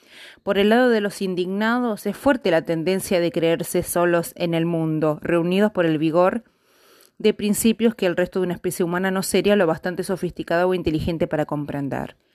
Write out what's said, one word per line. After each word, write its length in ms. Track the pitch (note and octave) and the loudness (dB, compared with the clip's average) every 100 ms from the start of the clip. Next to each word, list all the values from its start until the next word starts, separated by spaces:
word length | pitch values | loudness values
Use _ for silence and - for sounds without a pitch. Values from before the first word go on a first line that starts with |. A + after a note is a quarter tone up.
| _ - - - | _ -20 -20 -8
Por 140 | - G3 | -2 2
el 100 | G#3 | 4
lado 220 | A#3 B3+ | 4 4
de 100 | A3+ | 2
los 220 | G3+ - | -2 -4
indignados, 840 | F#3+ F3 F3+ G3 A3 B3 B3 G3+ G#3 | -4 -2 -2 -2 -2 -2 -2 -4 -6
es 100 | - | 0
fuerte 340 | C#4 C#4+ F#3+ | 0 2 2
la 120 | E3 | 2
tendencia 580 | D#3+ E3 D#3+ F#3+ - F3+ | 2 -2 0 -2 0 0
de 100 | E3+ | 0
creerse 520 | E3+ E3 E3 F3 F3+ | 0 2 0 0 -4
solos 500 | E3 F3+ F3 E3+ E3 - | -2 0 2 2 0 -4
en 180 | F3 | -2
el 120 | E3 E3+ | 0 0
mundo, 520 | E3 D#3+ D#3 D#3 D3+ | -2 -2 0 0 -2
reunidos 500 | - E3+ E3+ F#3+ G#3+ | 0 0 2 2 2
por 140 | G3+ E3 | 2 0
el 120 | D#3 | 0
vigor 460 | D#3+ E3 F#3 A3+ - _ _ _ _ _ _ - | 2 2 2 0 -8 _ _ _ _ _ _ -2
de 140 | G#3+ | 0
principios 600 | G#3 G#3 G3+ A3+ A3 A3+ | 0 0 2 2 2 0
que 140 | A3+ F#3 | 2 0
el 100 | E3+ | 0
resto 220 | F3+ F#3+ | -2 -2
de 60 | F3+ | -2
una 100 | F3 | -4
especie 280 | F3+ - | -4 -2
humana 280 | E3+ F3 F#3+ | -2 -2 -2
no 100 | F#3+ | -2
sería 340 | F#3 F#3+ G3 G#3 | 0 0 4 4
lo 120 | E3+ | 2
bastante 360 | D#3+ F#3 F3 | 0 -4 -6
sofisticado 640 | F#3 F#3 F3+ - D#3 E3+ F#3 | -4 -4 -6 -6 -2 0 2
o 60 | |
inteligente 540 | F#3 D#3 D#3 F3+ E3 E3+ | 0 -2 -2 -2 -2 -2
para 180 | D3+ D3+ | -2 -2
comprender. 720 | D3 C#3+ C#3+ C#3 C3 - - _ | -4 -6 -6 -6 -6 -8 -14 _